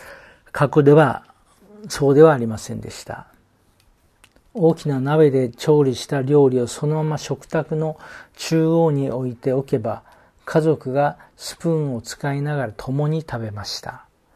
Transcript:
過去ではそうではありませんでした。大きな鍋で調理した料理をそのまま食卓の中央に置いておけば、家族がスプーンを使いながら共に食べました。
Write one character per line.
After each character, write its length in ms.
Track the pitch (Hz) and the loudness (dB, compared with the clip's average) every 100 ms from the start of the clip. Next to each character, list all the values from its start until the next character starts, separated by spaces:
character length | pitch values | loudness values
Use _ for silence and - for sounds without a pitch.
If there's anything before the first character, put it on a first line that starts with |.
| - - - _ _ | -20 -20 -20 _ _
過 160 | - 135 | -2 0
去 140 | - | 4
で 100 | 139 | 6
は 320 | 147 143 117 - _ _ _ _ - 214 | 6 6 0 -10 _ _ _ _ -20 -14
そ 220 | - 139 | -2 2
う 40 | |
で 80 | 139 | 8
は 120 | 160 | 8
あ 40 | 143 | 6
り 80 | 117 | -2
ま 120 | 107 | -6
せ 160 | - | -10
ん 60 | 113 | -12
で 100 | - | -12
し 140 | - | -16
た。 220 | - - - _ _ _ _ _ _ _ _ _ _ _ _ | -16 -16 -16 _ _ _ _ _ _ _ _ _ _ _ _
大 220 | 240 165 | 0 2
き 140 | 165 151 | 2 -2
な 120 | 135 | -4
鍋 300 | 131 156 151 | 0 4 4
で 180 | 131 127 | 4 -2
調 360 | 120 - 151 | -4 2 4
理 100 | 139 | 2
し 120 | 120 - | 0 -4
た 160 | 143 | -4
料 260 | 131 147 139 | 2 4 4
理 120 | 127 | 4
を 60 | 120 | -2
そ 200 | - 147 | -4 -4
の 100 | 156 | -2
ま 80 | |
ま 140 | 156 156 | -4 -6
食 280 | - 135 - | -8 -10 -6
卓 300 | 165 151 156 | -6 -4 -4
の 220 | 156 151 - - - - | -6 -8 -16 -20 -20 -14
中 300 | - 160 160 | -4 0 2
央 240 | 165 165 | 2 2
に 200 | 143 135 | 0 -2
置 180 | 127 127 | -4 -6
い 80 | 117 | -6
て 160 | 135 | -2
お 100 | 131 | -2
け 160 | 135 135 | -2 -4
ば、 240 | 113 104 - - _ _ | -4 -8 -12 -20 _ _
家 160 | - 165 | -4 0
族 320 | 160 143 131 | 2 0 -2
が 260 | 131 143 - - _ | -2 -2 -4 -16 _
ス 200 | - - | -18 -8
プ 120 | 170 | -4
ー 40 | |
ン 220 | 160 147 | -2 -2
を 80 | 120 | -6
使 320 | - - 147 | -10 -10 -6
い 80 | 139 | -4
な 140 | 143 147 | -4 -4
が 100 | 120 | -6
ら 60 | 104 | -8
共 300 | - 135 147 | -8 -4 -2
に 140 | 160 | -4
食 180 | 156 120 | -6 -10
べ 120 | 113 | -10
ま 120 | 101 | -10
し 160 | 104 - | -12 -12
た。 240 | - - - _ _ | -14 -16 -20 _ _